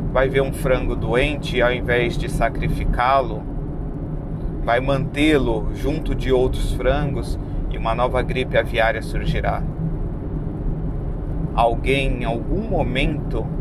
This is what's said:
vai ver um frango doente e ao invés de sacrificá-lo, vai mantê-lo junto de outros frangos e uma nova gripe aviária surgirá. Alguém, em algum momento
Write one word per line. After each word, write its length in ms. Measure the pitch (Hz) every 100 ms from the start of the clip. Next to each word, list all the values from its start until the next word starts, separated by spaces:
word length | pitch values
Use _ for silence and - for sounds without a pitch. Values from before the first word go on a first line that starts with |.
| -
vai 180 | 127 135
ver 120 | 135
um 120 | 135
frango 420 | 127 131 127 123 123
doente 640 | 113 117 143 143 - 123
e 40 |
ao 100 | 120
invés 460 | 123 120 120 123 -
de 120 | 120
sacrificá-lo, 1120 | - 117 - - - - - 123 135 123 107 - - - - - - - - - - - -
vai 160 | - 120
mantê-lo 880 | 131 139 131 143 151 147 120 110 107 101
junto 400 | 131 160 - 123
de 160 | 123
outros 420 | 127 127 - -
frangos 640 | - 127 139 143 117 110 - - - -
e 80 | -
uma 160 | 113
nova 280 | 113 127 123
gripe 360 | 117 127 127 117
aviária 440 | 113 117 110 110
surgirá. 600 | 110 107 104 104 104 104 - - - - - - - - - - - - - - - - - - - -
Alguém, 680 | 117 110 113 139 135 123
em 40 | 120
algum 360 | 117 123 170
momento 840 | 220 175 139 131 147 147 - 113 - -